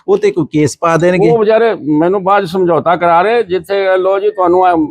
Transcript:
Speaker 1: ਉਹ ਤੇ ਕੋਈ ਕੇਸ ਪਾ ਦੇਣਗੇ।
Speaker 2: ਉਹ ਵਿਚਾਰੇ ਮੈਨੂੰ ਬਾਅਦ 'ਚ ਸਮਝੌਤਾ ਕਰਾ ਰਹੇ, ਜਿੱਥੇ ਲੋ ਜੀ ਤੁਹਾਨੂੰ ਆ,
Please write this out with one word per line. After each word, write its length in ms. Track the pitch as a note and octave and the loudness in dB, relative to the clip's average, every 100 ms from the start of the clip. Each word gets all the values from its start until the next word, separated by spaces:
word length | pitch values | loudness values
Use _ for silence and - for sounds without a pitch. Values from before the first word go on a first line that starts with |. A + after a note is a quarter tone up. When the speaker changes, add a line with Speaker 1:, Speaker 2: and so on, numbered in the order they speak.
| - | -2
Speaker 1:
ਉਹ 80 | G3+ | 0
ਤੇ 140 | G#3 | 0
ਕੋਈ 160 | F#3 D3+ | -2 -2
ਕੇਸ 260 | D3+ D3+ - | -2 -2 -2
ਪਾ 160 | E3+ E3 | -2 0
ਦੇਣਗੇ। 340 | F3 F3+ A3 | 0 2 2
Speaker 2:
ਉਹ 80 | A#3 | 2
ਵਿਚਾਰੇ 360 | G#3+ A3 A3+ | 2 2 0
ਮੈਨੂੰ 500 | F3+ C3+ D3+ E3+ G3+ | -2 -2 0 0 0
ਬਾਅਦ 200 | F#3 G3+ | 0 0
'ਚ 40 | F#3 | 0
ਸਮਝੌਤਾ 480 | F#3+ F3 D#3 D#3 F3 | -2 0 0 0 0
ਕਰਾ 260 | F3 E3+ | 2 2
ਰਹੇ, 200 | G3+ A#3 | 2 -2
ਜਿੱਥੇ 560 | F#3+ F3+ E3+ G3 F#3+ F#3 | -2 -6 -4 -2 0 0
ਲੋ 200 | F#3 G3 | 0 -2
ਜੀ 120 | G#3 | -2
ਤੁਹਾਨੂੰ 360 | G#3 F3 F#3 F3+ | 0 0 2 2
ਆ, 80 | E3 D3+ | 2 -2